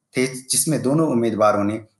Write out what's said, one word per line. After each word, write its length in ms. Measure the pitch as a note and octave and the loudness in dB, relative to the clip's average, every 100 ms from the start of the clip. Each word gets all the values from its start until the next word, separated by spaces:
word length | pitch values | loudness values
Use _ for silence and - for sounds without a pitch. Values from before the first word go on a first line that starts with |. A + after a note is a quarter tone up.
| _ - | _ -2
थे, 100 | C3 | -2
जिसमें 560 | - - - E3 C#3 | -4 -4 -2 0 0
दोनों 260 | A#2+ D3+ D#3+ | 0 0 2
उम्मीदवारों 560 | A#2+ A#2 G2+ G#2+ G#2 | 0 0 2 2 2
ने 220 | G2+ A2 - _ | -2 -4 -10 _